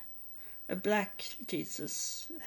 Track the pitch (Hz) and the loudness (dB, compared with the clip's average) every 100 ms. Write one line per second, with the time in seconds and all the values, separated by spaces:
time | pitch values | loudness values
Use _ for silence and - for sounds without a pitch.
0 | - - - - - - - 185 190 214 | -10 -10 -10 -8 -8 -6 0 2 6 6
1 | 202 - - - 247 160 156 - 147 - | 6 0 -6 -6 -2 0 0 -2 -2 0
2 | - - - 320 | 0 -2 -4 -6